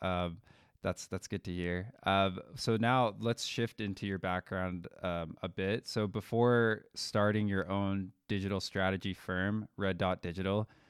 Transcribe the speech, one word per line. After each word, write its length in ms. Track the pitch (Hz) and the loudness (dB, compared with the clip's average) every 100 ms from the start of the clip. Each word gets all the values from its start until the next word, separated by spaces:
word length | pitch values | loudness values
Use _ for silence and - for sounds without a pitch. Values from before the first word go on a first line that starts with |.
Um, 360 | 95 90 87 82 - - _ _ | -2 0 -2 -4 -16 -20 _ _
that's, 240 | 95 90 - | -6 -6 -6
that's 220 | 95 - | -8 -6
good 160 | 98 | -8
to 80 | - | -6
hear. 400 | 90 87 90 107 - | -4 -2 -2 -6 -6
Um, 380 | - 98 95 92 - - | 2 4 4 0 -10 -6
so 200 | - 113 | 0 2
now 380 | 113 127 117 101 | 4 4 2 0
let's 240 | 113 117 | -2 -2
shift 360 | - - 117 - | -4 -2 -4 -2
into 280 | 104 95 104 | -6 -4 -4
your 100 | 95 | -2
background, 680 | 92 92 - 95 92 90 82 - | -2 -2 -2 -4 -2 -4 -10 -8
um, 320 | 92 85 82 - | -4 -2 -4 -6
a 40 | 92 | -8
bit. 380 | 90 95 117 - | -2 0 0 -2
So 220 | - 104 | -2 -2
before 800 | 107 - 117 120 120 113 107 - - | -2 -2 4 6 6 4 2 -4 -10
starting 500 | - 107 104 107 104 | -2 2 4 4 2
your 240 | 98 92 | 2 0
own 400 | 98 98 98 95 - - | 0 2 0 -4 -8 -4
digital 320 | 101 98 98 | -2 0 -2
strategy 560 | - 98 95 95 98 | -2 0 2 0 -2
firm, 540 | 90 - 92 95 107 104 - | -6 -4 0 0 0 -4 -2
Red 220 | 98 87 | -2 0
Dot 220 | 95 90 | 0 0
Digital, 480 | 90 87 95 101 110 - _ | -4 -4 0 0 -2 -8 _